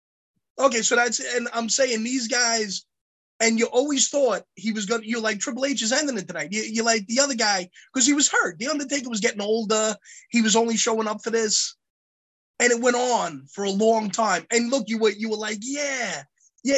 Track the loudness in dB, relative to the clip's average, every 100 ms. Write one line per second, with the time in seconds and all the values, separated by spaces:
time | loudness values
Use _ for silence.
0 | _ _ _ _ _ 2 2 4 2 2
1 | 2 0 -4 -4 -2 -4 -2 2 2 2
2 | -2 -4 -2 0 0 0 -2 -8 -12 _
3 | _ _ _ _ 2 2 2 2 0 0
4 | 0 2 2 2 -4 -8 -6 -4 -2 -4
5 | -2 -2 -2 -2 -4 -4 -2 -2 0 0
6 | 0 -4 -8 -10 -6 -6 -4 -2 0 0
7 | 0 0 0 0 0 0 -4 -12 -8 0
8 | 2 4 2 2 0 -2 -4 -4 -4 -6
9 | -4 -2 -2 -2 -2 -2 0 0 0 -2
10 | -10 -20 -2 2 4 4 2 0 0 0
11 | -2 -4 -2 -2 0 0 -2 -8 _ _
12 | _ _ _ _ _ 0 2 4 2 2
13 | 2 0 -2 -6 -14 -6 -2 2 4 4
14 | 0 0 0 0 0 0 2 0 -2 0
15 | 0 0 -4 -4 -6 -8 -8 -6 -4 -4
16 | -6 -8 -12 _ _ _ 0